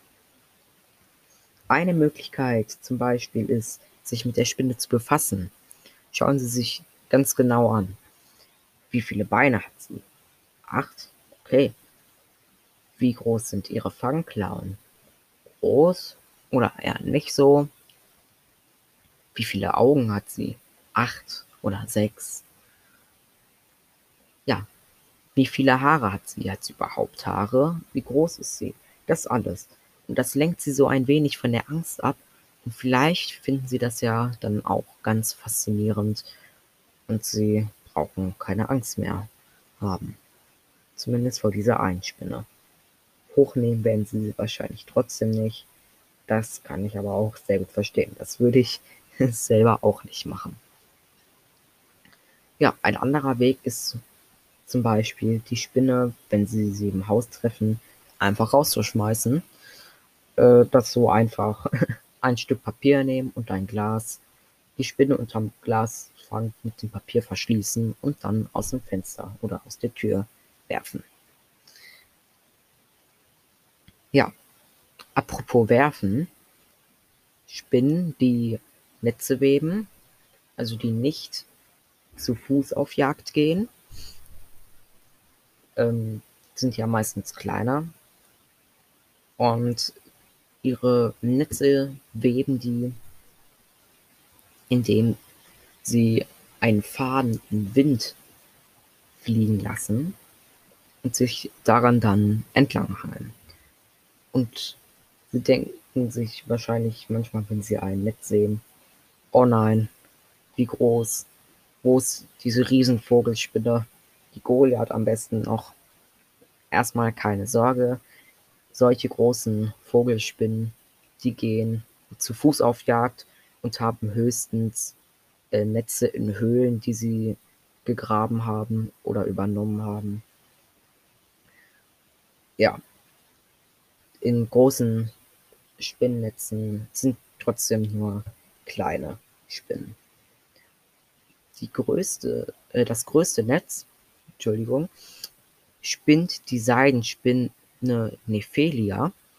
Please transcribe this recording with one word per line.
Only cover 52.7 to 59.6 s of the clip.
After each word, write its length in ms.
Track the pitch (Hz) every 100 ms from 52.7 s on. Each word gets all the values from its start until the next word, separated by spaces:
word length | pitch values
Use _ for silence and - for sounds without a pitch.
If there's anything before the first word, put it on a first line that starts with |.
| -
ein 160 | - -
anderer 420 | 127 147 135 123
Weg 200 | 123 135
ist 340 | 131 - - 117 - _ _ _ _ _ -
zum 180 | 127
Beispiel 580 | 117 110 110 - 110 113 -
die 60 | 120
Spinne, 580 | - 123 131 127 123 120 _
wenn 180 | 104 101
Sie 240 | 110 104
sie 160 | 101 104
im 180 | 95 101
Haus 220 | 104 120
treffen, 500 | - 117 - 107 110 _ _ _ _
einfach 340 | 101 104 113
rauszuschmeißen. 880 | 139 151 - 107 113 104 113 117 143 - _